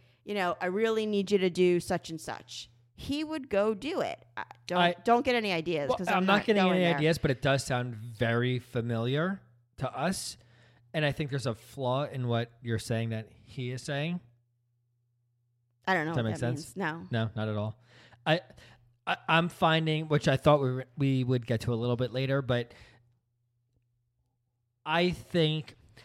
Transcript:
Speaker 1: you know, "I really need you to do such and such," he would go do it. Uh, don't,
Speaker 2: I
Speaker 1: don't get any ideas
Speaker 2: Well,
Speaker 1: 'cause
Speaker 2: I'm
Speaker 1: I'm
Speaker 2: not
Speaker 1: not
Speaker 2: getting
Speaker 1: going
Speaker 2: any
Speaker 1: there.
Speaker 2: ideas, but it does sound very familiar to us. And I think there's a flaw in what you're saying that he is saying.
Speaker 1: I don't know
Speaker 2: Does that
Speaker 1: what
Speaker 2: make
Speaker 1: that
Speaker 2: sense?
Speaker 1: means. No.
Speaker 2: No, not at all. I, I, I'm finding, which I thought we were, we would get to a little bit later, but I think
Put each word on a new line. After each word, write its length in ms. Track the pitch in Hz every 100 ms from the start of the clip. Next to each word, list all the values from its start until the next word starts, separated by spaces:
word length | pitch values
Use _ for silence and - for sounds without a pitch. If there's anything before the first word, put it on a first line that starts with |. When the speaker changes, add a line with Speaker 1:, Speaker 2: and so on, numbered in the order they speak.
| _ _
Speaker 1:
you 100 | -
know, 220 | 208 180 -
"I 60 | 180
really 380 | 190 226 220
need 240 | 214 208 196
you 100 | 202
to 100 | 185
do 320 | 170 180 175
such 280 | - 175 -
and 120 | 160
such," 480 | - - - - - _ _
he 300 | - - 294
would 240 | 311 311 269
go 240 | 196 214
do 260 | 202 277 359
it. 240 | 113 - - -
Uh, 60 | - - -
don't, 100 | 175
Speaker 2:
I 160 | 175 175
Speaker 1:
don't 220 | - 240
get 100 | 254
any 160 | 240 208
ideas 380 | 170 160 156 143
Speaker 2:
Well, 80 | 254
Speaker 1:
'cause 100 | 180
Speaker 2:
I'm 100 | 196
Speaker 1:
I'm 60 |
Speaker 2:
not 120 | 190 202
Speaker 1:
not 80 |
Speaker 2:
getting 180 | 214 208
Speaker 1:
going 120 | 185 185
Speaker 2:
any 60 |
Speaker 1:
there. 100 | 175
Speaker 2:
ideas, 220 | 143 151 160
but 140 | 147
it 100 | 127
does 240 | 139 135
sound 300 | - 127 123
very 640 | 110 120 110 117 117 123 123
familiar 840 | - 123 117 113 120 143 180 196 _ _ _ -
to 140 | 127 131
us. 380 | 170 185 - - _ _ _ _ _
And 100 | 160
I 80 | 147
think 200 | 135 147
there's 160 | 139 127
a 80 |
flaw 500 | 107 - - 123 131
in 240 | 143 135 123
what 200 | 117 117 -
you're 180 | 117 113
saying 300 | - 113 113
that 180 | 110 107 -
he 260 | - - 123
is 100 | 127
saying. 400 | - 139 156 175 - _ _ _ _ _ _ _ _ _ _ _ _ _ _ _
Speaker 1:
I 80 | -
don't 100 | 180
know 60 | 156
Speaker 2:
Does 40 |
that 80 | 160
Speaker 1:
what 60 | 110
Speaker 2:
make 40 |
Speaker 1:
that 40 | 107
Speaker 2:
sense? 200 | 120 127
Speaker 1:
means. 180 | 160 -
No. 300 | 156 165 185
Speaker 2:
No, 180 | 117 113
not 140 | 110 110
at 80 | 107
all. 200 | 107 - _ - - -
I, 140 | - 165 - - - - _ _
I, 120 | - - -
I'm 220 | 165 170
finding, 580 | - 165 160 160 156 160
which 220 | 156 -
I 80 | 131
thought 240 | 156 147
we 100 | 127
were, 140 | 127 - -
we 280 | 139 131
would 200 | 123 127
get 140 | 120 113
to 120 | -
a 20 |
little 220 | 117 123 120
bit 160 | 127
later, 280 | 123 135 139
but 320 | 123 120 120 - - _ _ _ _ _ _ _ _ _ _ _ _ _ _ _ _ _ _ _
I 260 | 151 165 180
think 640 | 165 - 175 156 156 - - - -